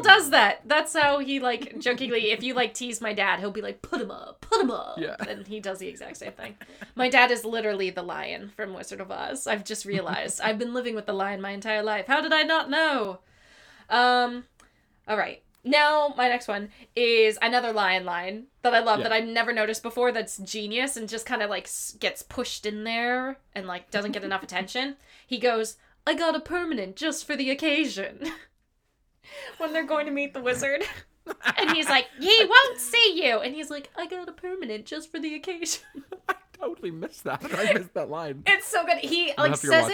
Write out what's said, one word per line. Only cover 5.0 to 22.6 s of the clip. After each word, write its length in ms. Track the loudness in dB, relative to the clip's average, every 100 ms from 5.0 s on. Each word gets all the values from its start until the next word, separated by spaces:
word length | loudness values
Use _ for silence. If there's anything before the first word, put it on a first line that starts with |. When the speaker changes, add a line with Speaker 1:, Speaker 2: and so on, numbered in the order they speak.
| -8 -8 -10
Speaker 2:
And 200 | -10 -10
he 140 | -10
does 180 | -8 -8
the 80 | -10
exact 300 | -14 -16 -14
same 160 | -16
thing. 220 | -14 -16 -16 -20 -20 -16 -2
My 120 | 4
dad 220 | 6 6
is 120 | 4 -2
literally 440 | -2 -2 0 -2
the 120 | -4
lion 460 | -8 -8 -8 -10 -12 -10
from 180 | -10
Wizard 260 | -10 -12 -12
of 80 | -10
Oz. 380 | -8 -6 -6 -4
I've 160 | -4
just 220 | -4 -8 -4
realized. 540 | -4 -2 -4 -4 -2
Speaker 1:
<laughs> 20 |
Speaker 2:
I've 160 | -2 -2
been 140 | -2
living 220 | -4 -4 -6
with 100 | -4
the 80 |
lion 260 | -4 -2 -4
my 100 | -8
entire 300 | -8 -4 -2
life. 260 | 0 -2 0
How 120 | 0
did 120 | 4
I 100 | 2
not 260 | 4 2 2
know? 500 | 2 2 2 -2 -6 _ _ _ -20 -20 -20 0
Um, 540 | 4 6 6 2 -2 -12 _ -20 _ _ _ -4
all 100 | -2
right. 240 | -2 -6 _ _
Now, 500 | 2 4 6 4 2 2
my 100 | 2
next 220 | 2 -2
one 220 | -4 -6 -14 -8
is 460 | 0 4 6 6 4
another 300 | 2 2 2
lion 320 | 2 2 2
line 440 | 0 -4 -4 -8 -14 _
that 100 | 4 4
I 40 |
love 200 | 4 2
Speaker 1:
Yeah. 40 | 2
Speaker 2:
that 60 |
I 80 | 0
never 320 | 0 0 0
noticed 280 | 0 0 -2
before 300 | -6 0 2
that's 280 | 2 -4 -8
genius 580 | -8 -8 -4 -2 -2 -4
and 100 | -8
just 180 | -8 -4
kinda, 220 | -2 -2
like, 160 | -4 -6
s-, 280 | -10 -10 -6
gets 200 | -4 -4
pushed 440 | -10 -8 -6 -6